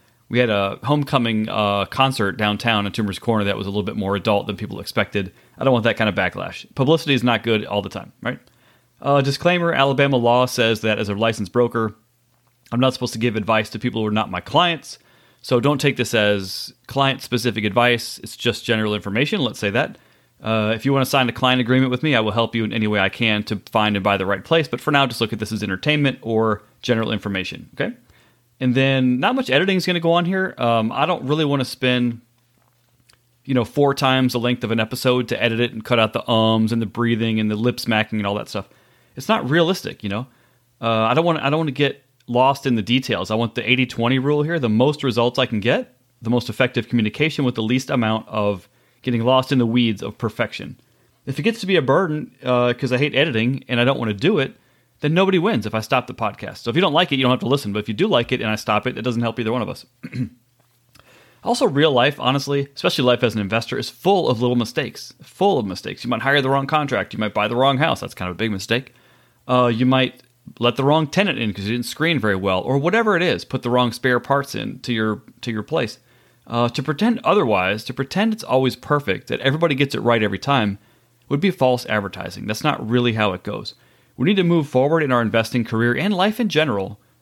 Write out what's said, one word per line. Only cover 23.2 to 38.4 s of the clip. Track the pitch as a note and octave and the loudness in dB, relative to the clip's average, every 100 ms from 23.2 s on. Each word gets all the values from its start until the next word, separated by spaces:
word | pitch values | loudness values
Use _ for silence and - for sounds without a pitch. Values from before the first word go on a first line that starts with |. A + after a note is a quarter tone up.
| A#2 G#2+ | 0 0
to | G#2 G#2 - | -2 -6 -2
find | A2+ G#2+ G#2 | 0 2 2
and | |
buy | G2 G2+ | 2 2
the | F#2+ | 0
right | G2 | -2
place. | - E3 D3 | 0 0 0
But | A#2+ | -4
for | - | 0
now, | D3 C#3 | 2 2
just | A#2 | 0
look | A2+ | -4
at | A2 | -4
this | G#2+ | -6
as | A2+ | -4
entertainment | G2+ F#2+ - D3+ C#3+ C3 | -4 -2 0 2 2 0
or | A2+ A2 A2 G#2 - _ | -2 0 0 -2 -6 _
general | - A2+ A2+ | -2 0 0
information, | G#2+ G#2 G2 F#2 - - | -4 -4 -4 -6 -10 -12
okay? | - - A#3+ _ _ _ _ _ - | -8 -6 -8 _ _ _ _ _ -4
And | B2+ B2 | 0 2
then | C3+ C3+ B2+ B2 | 2 2 2 2
not | F3 B3+ | 0 0
much | B3+ | 0
editing | C3 F#3+ F#3+ | 2 2 0
is | F3 | 0
gonna | F3 | 0
go | E3 | 2
on | E3+ E3+ | 2 2
here. | F#3+ F#3 - | 0 -4 -2
Um, | A#2+ A#2 A2 | 0 2 0
I | B2+ D3+ | 0 -2
don't | F3+ | -2
really | B2+ D3+ D3+ | -2 0 0
wanna | C#3+ B2 | 0 -2
spend, | - C3 B2+ B2 A2+ - _ _ _ _ _ _ _ _ _ _ _ - | -2 0 2 0 -4 -12 _ _ _ _ _ _ _ _ _ _ _ -2
you | |
know, | B2+ | 0
four | A2+ - C#3+ | 0 2 2
times | C3+ C3+ C3 B2+ | 2 2 4 2
the | B2 | 2
length | A#2 B2 A2 | 0 -2 0
of | |
an | A2+ | 0
episode | A2 B2 B2+ B2 A#2+ | 0 -2 0 2 0
to | A#2 | -4
edit | A2+ A2+ | -4 -2
it | A#2+ | -2
and | A#2 | -4
cut | A2 A#2+ | -2 2
out | A2 | 2
the | A#2 - | 0 0
ums | A#2 A2 A2 A2 | 2 4 4 2
and | A#2 | 0
the | A2 | -2
breathing | - A#2 A2+ A2+ A2 | -2 0 0 0 0
and | G#2+ | 0
the | G#2+ | 0
lip | A#2 A#2+ | -2 -2
smacking | - A2 G#2+ A2 | 0 0 0 -2
and | G2+ | -4
all | |
that | G#2 | -4